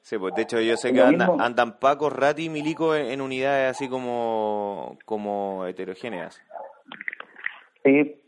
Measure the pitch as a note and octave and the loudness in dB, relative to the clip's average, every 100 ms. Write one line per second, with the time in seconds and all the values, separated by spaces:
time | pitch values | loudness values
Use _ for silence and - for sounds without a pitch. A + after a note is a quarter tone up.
0 | - A2+ F#2 F#2+ A2 A#2 A2+ A2+ B2 B2+ | -6 -4 -4 -2 -2 0 2 0 2 4
1 | B2+ D3+ A2+ - A#2+ A#2+ A#2+ G#2 C3+ C#3+ | 6 6 4 4 2 2 0 2 0 2
2 | D3 B2+ C3+ D3+ E3 D#3 D3+ D#3+ D#3+ D#3 | 0 2 2 2 -4 -4 -4 0 0 2
3 | C3 C3+ C3+ C3 C3+ C#3 C3 B2+ C3+ B2+ | 0 -4 -4 -2 0 2 2 0 -4 -4
4 | B2+ A#2+ A#2 A2+ G#2+ G#2 G2+ G2 B1 C2 | -4 -2 -2 0 0 -2 -4 -6 -10 -14
5 | - G#2+ G#2 G2+ G2 F#2+ F#2 F#2 F#2+ F#2+ | -8 -6 -4 -4 -4 -4 -6 -6 -10 -8
6 | B2 F#2 D#2+ - _ - - - _ - | -10 -8 -10 -14 _ -16 -16 -18 _ -12
7 | - - - - - - _ _ C#3 C#3 | -12 -12 -18 -14 -14 -14 _ _ 4 6
8 | D3 - | 4 -2